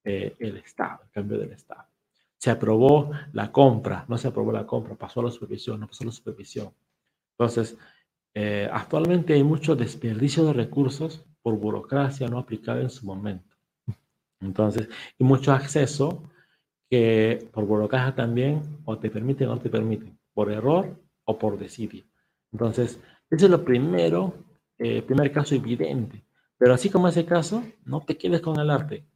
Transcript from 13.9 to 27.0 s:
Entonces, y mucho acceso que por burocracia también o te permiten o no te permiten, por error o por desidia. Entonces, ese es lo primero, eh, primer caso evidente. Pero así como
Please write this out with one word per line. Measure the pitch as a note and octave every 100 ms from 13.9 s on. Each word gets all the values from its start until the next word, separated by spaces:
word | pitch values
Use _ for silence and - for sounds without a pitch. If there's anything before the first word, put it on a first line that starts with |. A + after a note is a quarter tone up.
| - _ _ _ -
Entonces, | G2 F#2+ G#2+ G#2+ G#2+ - - -
y |
mucho | B2+ C3 C#3
acceso | C3+ - D3+ C3 - D3 F3+ - _ _ _ _ _ -
que | B2 A2+ A2 A2 - -
por | A2 G#2
burocracia | G#2+ G#2+ B2+ C3
también | B2+ A#2 A#2 C3+ D3+ - - -
o | A2
te | G#2+
permiten | G#2+ B2 C3+ B2
o | A#2
no |
te | -
permiten, | A2+ A2 G#2+ - - _
por | - G#2
error | G#2+ B2 F3 G3+ - _ _ -
o | A2
por | A2 G2
desidia. | - - G#2+ F#2 - _ _ _ _
Entonces, | G#2+ A#2 B2 A#2 - - _ -
ese | D#3+ F#3+
es |
lo | F3 -
primero, | B2 D#3 F3+ E2+ - F#3+ - - _ _ -
eh, | A#2 A2+
primer | A2+ C#3 C#3+
caso | C#3+ C#3 C3+
evidente. | A2 A#2+ D#3 C3 A2 - _ _ _ -
Pero | B2
así | B2+ G3+
como | F#3